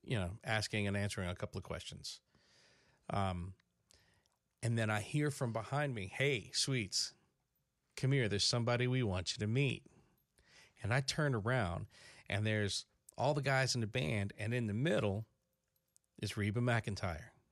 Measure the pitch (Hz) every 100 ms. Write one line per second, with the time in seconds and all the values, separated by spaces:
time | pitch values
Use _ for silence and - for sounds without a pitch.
0 | - 117 90 104 - 110 104 110 101 101
1 | 101 - 90 90 - - - 78 - -
2 | - - _ _ _ _ - _ _ _
3 | _ 104 98 90 87 95 _ _ _ -
4 | _ _ _ _ _ _ 117 117 110 107
5 | 104 147 147 139 123 113 107 139 147 117
6 | 95 - 139 127 - - - 131 95 -
7 | - - _ _ _ _ _ _ _ -
8 | 131 139 113 101 - 123 117 123 123 127
9 | 117 92 87 - 104 120 139 - - -
10 | - _ _ _ _ - - _ 101 127
11 | 135 - 147 120 101 131 95 90 104 -
12 | - - - 101 107 107 104 - - _
13 | - - 123 147 135 135 127 127 110 127
14 | 147 113 98 - 107 123 113 101 151 202
15 | 104 98 113 _ _ _ _ _ _ _
16 | _ - 104 - 104 107 123 117 110 98
17 | 95 78 - _ _